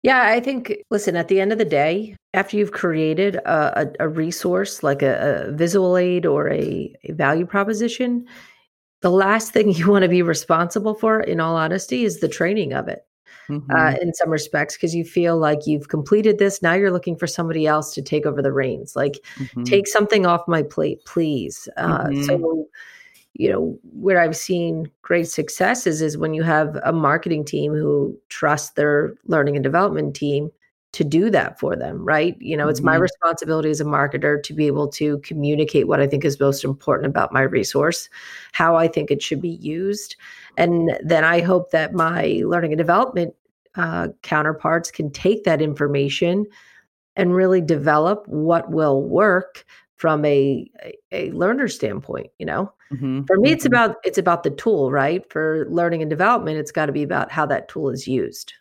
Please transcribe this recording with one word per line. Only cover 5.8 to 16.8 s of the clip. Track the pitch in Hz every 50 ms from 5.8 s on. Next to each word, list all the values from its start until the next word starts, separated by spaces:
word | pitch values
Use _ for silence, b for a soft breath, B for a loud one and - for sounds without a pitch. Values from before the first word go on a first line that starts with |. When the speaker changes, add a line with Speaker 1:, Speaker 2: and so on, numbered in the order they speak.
| 185 180 180
Speaker 1:
aid | 180 180 180 180 180 165
or | 165 139 147 147 147
a, | 147 156 156 - - - - - - _ -
a | -
value | 160 156 151 139 151 165 175
proposition, | 170 - 196 202 208 220 202 233 233 240 - 254 240 240 240 240 B B B B B B B B B _ _ _ _ _ _
the | - 180
last | 180 190 196 196 208 226 220 -
thing | - 214 214 214
<laughs> | 185
you | 165 165 196
wanna | 202 196 185 170
be | 180 180
responsible | 175 170 160 - - - 165 160 175 170 - 220 202 214 214
for, | 214 - 220 220 220
in | - - 175 165
all | 160 165 165
honesty, | 165 160 160 180 190 - - 254 254 240
is | 208 165 -
the | 170 156
training | - - 165 175 208 214 175 131
of | 127 135 - -
it. | - - _ _ _ _ _ B B B B B
Speaker 2:
Mm-hmm. | 143 147 135 135
Speaker 1:
Uh, | - 165 160 156 135 -
in | 175 170 160
some | - 170 160
respects, | 160 151 151 - - 147 156 151 -
'cause | - - 165 165
you | 170 160
feel | 165 - 175 170 170 170
like | 165 156 151 151 147 147
you've | 156 151 143 143 -
completed | - 156 143 - 208 208 214 220 202 208
this, | 202 196 190 -
now | 185 165
you're | 170 190